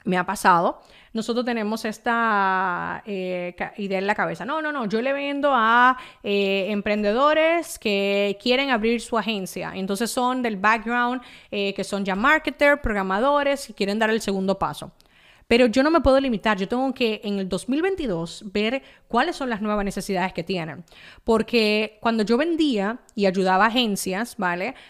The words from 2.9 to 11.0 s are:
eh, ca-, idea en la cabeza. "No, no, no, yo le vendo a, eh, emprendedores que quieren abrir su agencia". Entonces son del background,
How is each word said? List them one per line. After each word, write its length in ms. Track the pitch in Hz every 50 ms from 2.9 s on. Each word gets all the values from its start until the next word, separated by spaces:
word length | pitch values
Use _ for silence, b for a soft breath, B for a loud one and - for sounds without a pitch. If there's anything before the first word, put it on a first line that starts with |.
| 175 - -
eh, 500 | 214 202 190 185 185 180 180 175 180 175 -
ca-, 160 | - - - -
idea 220 | 202 190 190 185
en 80 | 190 202
la 80 | 214
cabeza. 300 | 202 190 165 170 165 185
"No, 160 | 233 302 320
no, 100 | 311 302
no, 140 | 294 277 233
yo 160 | 196 214 220
le 120 | 240 269 277
vendo 380 | 277 285 285 285 285 277 285 269
a, 440 | 240 220 220 233 240 247 254 254 B B B B B -
eh, 420 | 208 202 202 202 196 196 196 190 202
emprendedores 1080 | 214 202 196 214 208 214 208 202 208 240 277 302 311 311 320 320 339 339 320 - - -
que 580 | - - 202 196 196 202 202 - 302 302 294 -
quieren 280 | - 247 247 262 277 277
abrir 300 | 254 220 214 226 240 233
su 180 | - - 240 226
agencia". 540 | 185 220 220 196 190 175 - 190 165 160 170
Entonces 360 | 190 190 190 202 196 240 220
son 300 | - 254 247 247 262 262
del 160 | 247 233 214 185
background, 640 | 190 214 226 233 214 226 240 247